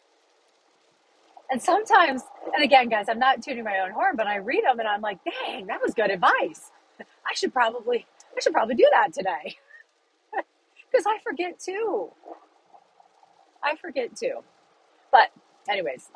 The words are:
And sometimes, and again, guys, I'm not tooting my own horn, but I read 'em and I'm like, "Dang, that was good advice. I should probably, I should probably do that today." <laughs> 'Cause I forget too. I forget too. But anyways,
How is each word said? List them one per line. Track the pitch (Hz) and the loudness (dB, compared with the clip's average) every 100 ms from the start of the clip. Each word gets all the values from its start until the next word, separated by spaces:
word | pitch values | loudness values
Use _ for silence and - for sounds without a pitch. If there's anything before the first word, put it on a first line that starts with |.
| _ _ _ _ _ _ _ _ _ _ _ _ _ - - | _ _ _ _ _ _ _ _ _ _ _ _ _ -20 -8
And | 262 | -4
sometimes, | - 403 440 403 311 262 - - - | 0 0 4 4 4 0 -10 -16 -4
and | 302 | 0
again, | 285 262 240 | 6 6 6
guys, | 214 208 | 0 -2
I'm | 226 | 0
not | 262 240 | 2 0
tooting | 294 240 | -4 -8
my | 214 190 | -4 -4
own | 185 | -4
horn, | 226 381 233 | -2 -2 0
but | 208 | -2
I | 202 | -4
read | 202 381 | -2 0
'em | 339 233 | 0 0
and | 220 | -2
I'm | 208 | -4
like, | 214 202 | -6 -8
"Dang, | 339 508 - - 190 | -10 -8 -8 -10 -10
that | 311 | -4
was | 508 | -2
good | - 208 | 0 -2
advice. | 185 285 508 330 - - _ _ - | 2 2 2 -2 -8 -20 _ _ -20
I | - _ - | -20 _ -10
should | - 370 | -6 -4
probably, | 254 226 240 226 240 - _ _ | 0 0 -2 -4 -4 -6 _ _
I | 508 | -4
should | - | 0
probably | 247 220 | 2 0
do | 254 554 | 6 6
that | 247 214 | 6 2
today." | 190 190 156 185 - _ - _ _ _ _ _ | -2 -6 -6 -8 -14 _ -20 _ _ _ _ _
<laughs> | |
'Cause | 415 - _ _ _ _ 494 392 | -10 -10 _ _ _ _ 0 2
I | 427 | -2
forget | 466 269 349 - | -6 -6 -6 -8
too. | - 392 440 302 165 - - - _ _ _ _ _ _ _ _ _ _ _ _ | -10 -6 -4 -4 -6 -12 -20 -20 _ _ _ _ _ _ _ _ _ _ _ _
I | 294 311 | -6 -6
forget | 349 262 233 214 | -8 -8 -8 -8
too. | 180 117 - _ _ _ _ _ _ | -8 -8 -14 _ _ _ _ _ _
But | 240 - - _ _ - | 4 4 -2 _ _ -6
anyways, | 202 156 123 - | -4 -6 -8 -8